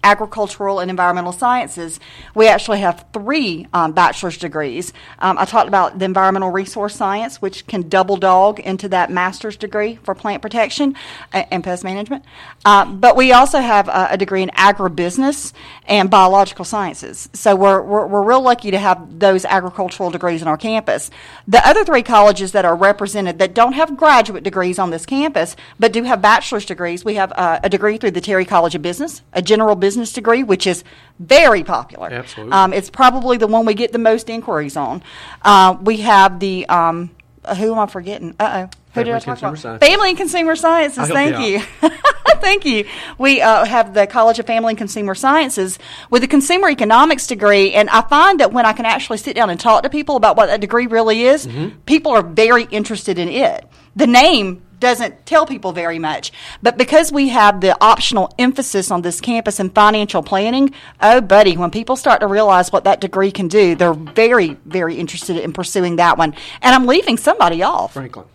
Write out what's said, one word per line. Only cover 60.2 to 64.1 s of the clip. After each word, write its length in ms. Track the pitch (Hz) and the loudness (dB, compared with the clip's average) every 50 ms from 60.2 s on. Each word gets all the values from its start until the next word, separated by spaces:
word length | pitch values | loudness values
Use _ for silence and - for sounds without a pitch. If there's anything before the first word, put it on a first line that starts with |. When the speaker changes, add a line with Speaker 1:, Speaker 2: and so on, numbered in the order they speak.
Speaker 1:
planning, 520 | 151 - 202 190 202 226 247 269 277 269 269 - - - - _ | -4 -2 -2 -2 -2 -2 0 0 0 0 -2 -6 -20 -20 -6 _
oh, 200 | - 214 240 254 | 4 4 4 4
buddy, 340 | 226 180 190 208 214 190 170 | 4 4 6 6 6 4 2
when 160 | 165 175 170 | 0 -4 -4
people 240 | 180 214 226 - 262 | -4 -8 -4 -4 -6
start 240 | 254 - 285 226 208 | -2 2 2 2 2
to 80 | 214 | 2
realize 440 | 202 196 208 220 202 190 180 180 - | -2 0 2 2 4 4 2 2 2
what 120 | - 185 - | -2 0 2
that 160 | 190 196 - | 2 0 0
degree 320 | 196 185 - 190 190 196 | -2 -6 -2 -2 -2 -2
can 160 | 196 202 190 | -2 -4 -6
do, 280 | 165 175 214 202 175 165 | 0 2 2 4 4 2
they're 180 | 139 175 170 160 | 2 0 0 0
very, 640 | 151 160 147 | -2 -8 -4